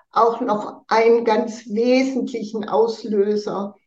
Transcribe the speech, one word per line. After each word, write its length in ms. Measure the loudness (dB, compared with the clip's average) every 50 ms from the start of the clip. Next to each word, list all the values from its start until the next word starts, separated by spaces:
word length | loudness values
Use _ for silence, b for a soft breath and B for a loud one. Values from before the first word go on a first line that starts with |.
| B _
auch 320 | 0 2 2 2 2 -2 -2
noch 400 | -2 -2 -4 -4 -8 -12 -16 _ -2
einen 360 | 0 2 4 4 4 4 4
ganz 420 | 2 0 0 0 -4 -8 -14 -12 -8
wesentlichen 1000 | -2 0 2 4 4 4 2 0 -2 -4 -4 -4 -6 -8 -8 -8 -8 -8 -6 -2
Auslöser 1080 | 2 2 2 2 0 -6 -6 -4 0 0 2 2 0 -2 -4 -6 -6 -6 -8 -8 -12 _ _